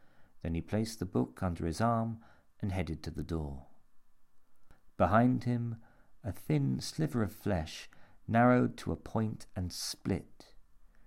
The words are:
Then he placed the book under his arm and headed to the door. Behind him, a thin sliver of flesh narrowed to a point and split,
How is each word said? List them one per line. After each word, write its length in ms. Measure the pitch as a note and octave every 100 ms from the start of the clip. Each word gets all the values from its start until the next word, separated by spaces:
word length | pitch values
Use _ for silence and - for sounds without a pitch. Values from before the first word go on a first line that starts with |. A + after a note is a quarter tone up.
| - - - -
Then 140 | E2+ E2
he 60 |
placed 360 | - G#2 A2 -
the 80 | F#2
book 380 | A#2 B2+ -
under 220 | F#2 E2+ E2+
his 160 | D#2+
arm 380 | A2+ A2+ A2+ A2 - - - -
and 100 | G#2+
headed 320 | F#2 E2+ D#2
to 80 | -
the 100 | D#2
door. 460 | - E2 D2 C2+ - - - - - - - - - - - - - -
Behind 480 | F2+ G#2+ B2 B2+
him, 320 | A#2+ B2 A#2 A#2 - - - -
a 80 | -
thin 480 | - - D3+ C#3 B2+
sliver 420 | - - D3+ B2+
of 120 | G2+
flesh 560 | - - F2+ D#2 - - - - - -
narrowed 500 | A2 B2 B2 A#2+ A#2
to 140 | -
a 40 | -
point 500 | - A2+ A2 - - -
and 160 | F2+
split, 800 | - - - - F2+ - - - - - - - -